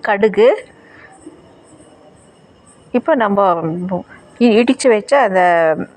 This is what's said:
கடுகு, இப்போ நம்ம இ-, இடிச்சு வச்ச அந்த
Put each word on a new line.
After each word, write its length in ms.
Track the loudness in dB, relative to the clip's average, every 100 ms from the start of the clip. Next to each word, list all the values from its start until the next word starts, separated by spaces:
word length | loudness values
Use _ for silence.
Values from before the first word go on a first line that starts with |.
கடுகு, 640 | -4 0 0 2 2 2 -8 -20 -20 -20 -20 -20 -20 -20 -20 -20 _ -20 -20 -20 -20 _ _ _ _ _ _ _ -8
இப்போ 240 | -6 -2 -2
நம்ம 460 | 0 0 0 0 -4 -8 -8 -10 -10 -20 -20 -2
இ-, 240 | 2 2
இடிச்சு 240 | 0 0 0
வச்ச 320 | 0 0 0
அந்த 560 | 2 2 2 2 0 -2 -8